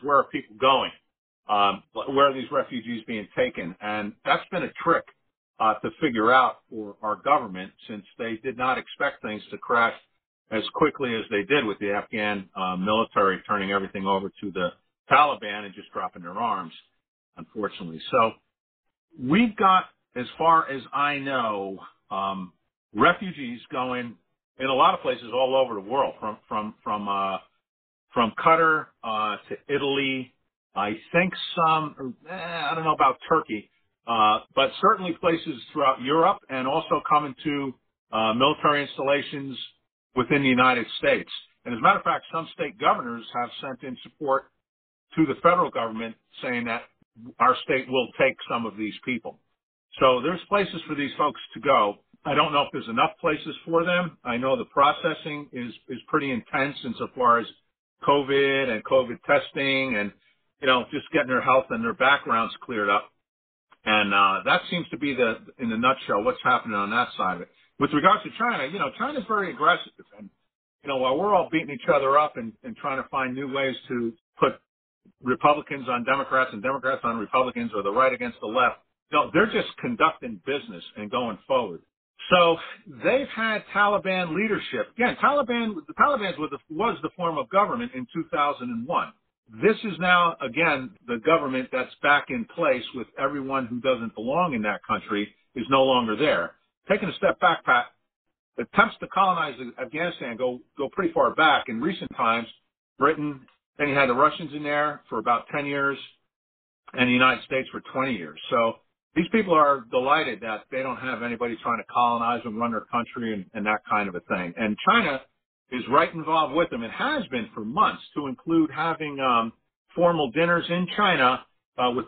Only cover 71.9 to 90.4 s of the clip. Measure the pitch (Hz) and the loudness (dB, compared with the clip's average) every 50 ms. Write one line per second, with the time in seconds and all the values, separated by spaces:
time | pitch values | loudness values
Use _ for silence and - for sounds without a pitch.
71.9 | 151 143 135 135 139 147 151 147 - 131 117 113 107 _ - 127 110 - - 143 | 2 2 4 4 4 4 4 2 -2 -6 -10 -10 -12 _ -14 -14 -12 -8 -6 -6
72.9 | 135 135 123 - - 143 143 127 127 131 143 135 131 139 135 131 127 - - - | -6 -6 -6 -6 -4 -4 -4 -4 -4 -6 -6 -4 -2 -2 -2 -2 -4 -6 -8 -6
73.9 | 131 120 117 117 117 - _ _ _ - - 131 - - _ _ _ _ _ _ | -6 -4 -4 -4 -6 -10 _ _ _ 0 0 0 0 -2 _ _ _ _ _ _
74.9 | _ _ _ _ _ _ - 123 123 - - 139 147 147 - - 151 139 123 123 | _ _ _ _ _ _ -4 -4 0 4 4 4 4 4 0 -6 -10 -8 -6 -4
75.9 | 123 120 117 131 135 139 131 - 131 131 131 127 - 104 98 127 139 131 127 135 | -4 -4 -2 0 -2 -2 -2 0 0 0 0 0 -4 -4 -4 -4 -4 -2 -2 -2
76.9 | 135 127 - 117 117 117 101 - - 131 127 123 120 120 117 113 110 104 98 98 | -4 -2 -4 -4 -4 -4 -4 0 0 0 0 0 -2 -4 -6 -4 -4 -4 -2 0
77.9 | 101 123 135 131 123 120 123 120 113 - - 107 113 127 123 117 - - _ _ | 2 4 4 4 2 0 -4 -8 -8 -8 -10 -4 0 0 0 0 0 -4 _ _
78.9 | _ _ _ _ 151 151 147 - - - 208 220 247 214 - - - - - 127 | _ _ _ _ 0 0 0 2 2 2 2 2 2 -2 -4 -4 -8 -8 -6 -6
79.9 | 120 98 - 160 - - - 120 110 90 - - 139 139 - 117 95 85 - - | 0 2 2 0 0 -2 -8 -12 -12 -10 -6 -4 -4 -4 -6 -10 -14 -16 -18 -18
80.9 | - 107 104 104 113 127 127 113 101 - _ - 135 127 120 98 85 80 - _ | -14 -14 -10 -6 -4 -4 -4 -4 -6 -10 _ 0 0 0 0 -2 -6 -12 -16 _
81.9 | _ _ _ _ _ - - - 185 180 175 165 165 165 - - - - _ - | _ _ _ _ _ -18 -2 2 4 6 6 6 4 2 -2 -10 -18 -18 _ -20
82.9 | 139 113 113 175 233 269 277 - - 226 226 226 220 196 - - - 196 208 202 | -14 -4 0 2 2 2 0 -4 -6 -4 -2 -2 -2 -4 -6 -2 2 2 4 4
83.9 | 208 196 180 190 190 185 180 170 156 180 214 220 202 - - - - 113 104 - | 4 2 0 0 -2 -2 -2 -2 -2 -2 0 0 -2 -4 -4 -4 -4 -4 -6 -6
84.9 | _ - 240 226 143 - - 233 285 294 269 214 240 233 233 220 208 160 147 - | _ 0 0 0 2 2 2 4 4 4 2 0 0 -2 -2 -2 -4 -6 -10 -10
85.9 | - - 226 285 285 240 208 190 - - 151 147 143 139 - - 156 160 214 233 | 0 2 4 4 4 2 -2 -4 -4 -4 -6 -6 -6 -10 -12 -8 -4 -2 -2 -2
86.9 | 185 - 156 - - - 175 165 160 147 131 - - 196 208 185 143 233 240 127 | -2 -2 -6 -8 -6 -4 -4 -2 -2 -2 -4 0 2 2 2 2 0 -4 -6 -8
87.9 | 131 131 - - - 170 160 - - 151 143 143 - - 127 123 120 117 117 135 | -8 -10 -12 -8 -8 -8 -6 -4 -2 0 0 0 -2 -4 -6 -8 -6 -6 -6 -4
88.9 | 170 - - - - _ _ _ _ _ _ _ 110 110 135 208 220 208 - 214 | -2 -2 -4 -4 -8 _ _ _ _ _ _ _ -4 2 4 4 4 2 0 -6
89.9 | 165 151 180 180 180 175 175 165 165 - | -6 -2 2 4 4 6 4 4 2 -2